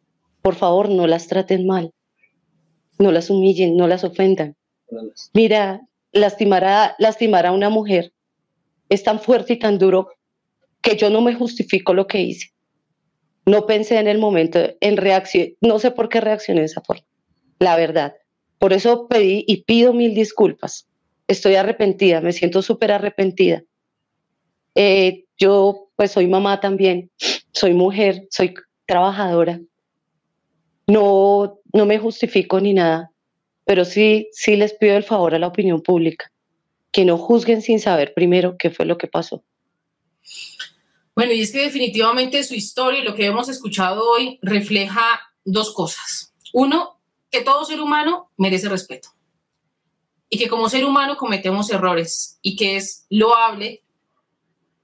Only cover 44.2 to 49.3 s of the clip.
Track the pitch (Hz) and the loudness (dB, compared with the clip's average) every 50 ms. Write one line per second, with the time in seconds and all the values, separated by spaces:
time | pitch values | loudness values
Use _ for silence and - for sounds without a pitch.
44.2 | 262 254 254 - - 190 208 202 202 - 214 196 196 196 196 233 226 233 226 - | 0 -4 -8 -8 -6 -4 -4 -2 -2 -2 -4 -4 -4 -4 -2 -2 0 0 -2 -4
45.2 | - _ _ _ - 196 190 214 214 220 - - 170 - - - - - - - | -6 _ _ _ -8 -6 -4 -2 -2 -4 -4 -6 -6 -4 -6 -6 -6 -8 -8 -8
46.2 | - - _ - - - - 247 269 277 302 339 - - - _ _ _ _ _ | -8 -12 _ -20 -14 -6 -2 0 0 2 0 -2 -2 -6 -10 _ _ _ _ _
47.2 | _ _ - 247 240 269 277 294 311 311 311 302 302 294 294 302 294 311 349 359 | _ _ -6 -4 -2 0 0 0 -2 -4 -8 -8 -6 -4 -2 -2 -2 -2 -4 -6
48.2 | - _ _ - 190 190 185 190 202 202 196 185 - - - - - - - _ | -8 _ _ -4 -2 -2 -2 -2 -4 -4 -4 -6 -6 -8 -12 -18 -18 -20 -20 _
49.2 | _ _ | _ _